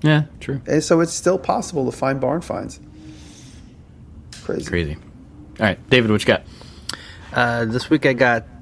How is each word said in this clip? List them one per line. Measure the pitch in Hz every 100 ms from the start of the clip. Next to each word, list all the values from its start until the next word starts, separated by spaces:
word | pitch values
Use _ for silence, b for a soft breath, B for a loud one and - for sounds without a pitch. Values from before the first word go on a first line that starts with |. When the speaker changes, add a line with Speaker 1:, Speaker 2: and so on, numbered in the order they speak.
Speaker 1:
Yeah, | 151 151 151 -
true. | - 135 -
Speaker 2:
And | 151
so | - 165
it's | 165
still | - 175 185
possible | - 208 - 156 127
to | -
find | 135 135
barn | 127 160
finds. | - 95 - - - B B B B B B B B B - - - - - -
Crazy. | - 82 65
Speaker 1:
Crazy. | 87 76 78 - - - - - -
All | 107
right, | 87 -
David, | 127 113
what | 104
you | -
got? | 101 - B B B B B B B B
Speaker 3:
Uh, | 127 120 117
this | 113 123 -
week | 156 143
I |
got, | 127 123 113 - -